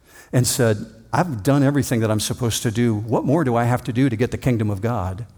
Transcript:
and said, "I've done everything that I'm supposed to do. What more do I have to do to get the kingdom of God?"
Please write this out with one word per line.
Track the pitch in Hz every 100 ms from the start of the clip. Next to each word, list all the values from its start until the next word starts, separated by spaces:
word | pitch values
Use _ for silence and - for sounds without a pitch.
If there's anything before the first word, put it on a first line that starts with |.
| _ - -
and | 127 120
said, | - 117 107 113 - -
"I've | 127 180 117
done | 98 139
everything | 139 143 123 120
that | 110
I'm | 107
supposed | - 117 117 -
to | -
do. | 110 120 107
What | 110 123 311
more | 156
do | 139 117
I | 120
have | 123
to | -
do | 117 135
to | 110
get | 120
the | -
kingdom | 139 117 107
of | 101
God?" | 110 120 92 92 117